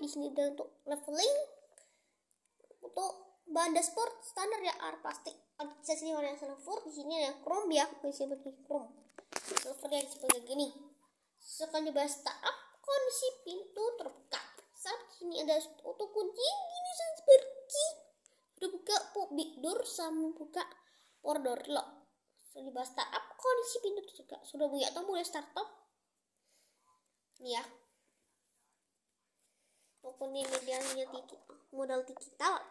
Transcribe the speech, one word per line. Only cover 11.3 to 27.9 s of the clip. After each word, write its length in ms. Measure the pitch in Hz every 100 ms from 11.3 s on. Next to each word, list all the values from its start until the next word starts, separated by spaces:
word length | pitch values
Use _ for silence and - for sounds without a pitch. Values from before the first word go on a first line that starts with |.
| _
Sekarang 480 | - - 320 311 311
dibahas 320 | 277 285 277 254
tahap 560 | - - 523 - -
kondisi 460 | 554 554 508 - 523 - 349
pintu 380 | 370 - 415 453 466
terbuka. 400 | 294 - - - - - -
Saat 400 | - 370 339 -
sini 320 | - 349 330 311
ada 80 | 311 311 - -
auto 240 | - 403
kunci, 320 | 427 370 -
gini 480 | 571 807 698 719 719 679
saya 140 | 659 622
seperti 600 | - 523 523 - - 571 640 - - _ _ _ _ -
udah 120 | 381
buka 220 | 370 - 415 -
pop 160 | 415 359 294
big 240 | 311 262
door 240 | 311 480 -
sama 480 | - 320 320 320
buka 320 | 320 302 359 - - _ _ _ _
power 160 | 285 302
door 240 | 262 240 285
lock. 160 | 285 - - - _ _ _ -
Sudah 160 | 277 269
dibahas 240 | 247 254 -
tahap 400 | - - - -
kondisi 400 | 508 480 480 480
pintu 240 | 403 403 392
terbuka. 320 | - - -
Sudah 240 | - 294 294
punya 240 | 285 254
tombol 240 | 302 392
ya, 80 | 349
start 320 | 339 302 294
top. 160 | - 427 - _ _ _ _ _ _ _ _ _ _ _ _ _ _ _ _
Ini 160 | 254
ya. 80 | 233 - - _